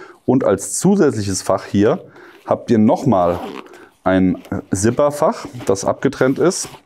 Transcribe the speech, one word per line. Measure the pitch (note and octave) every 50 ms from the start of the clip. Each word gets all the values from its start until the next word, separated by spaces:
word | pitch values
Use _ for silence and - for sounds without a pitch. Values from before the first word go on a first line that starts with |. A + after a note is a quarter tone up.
| - - - _ _
Und | - B2+ - -
als | - G2+ F#2+ - - - -
zusätzliches | - F3+ G#3 G3 E3 - - A2 G2+ G2+ F#2+ -
Fach | - - F#2+ G2 -
hier | - - G2+ G2 A2+ D#3 F#3+ - - - - - - - - -
habt | - G#2+ - - -
ihr | A#2 A2
noch | G#2+ A2+ D#3 - -
mal | D3 G#2+ F#2+ F2 F2 F2 - - G2+ E2 C2 - - - - - - _ _ -
ein | F#2 F#2+ F#2 F#2 F#2 F2 - - - - G2+ - - -
Zipperfach, | F#2+ G2 A2 - - D3 D3 C#3+ - D#3 E3+ - - - - - B2 -
das | - G2+ - -
abgetrennt | - - - - C#3 - - C3+ C3 C3+ -
ist. | C#3 E3+ F#3+ - - - - - _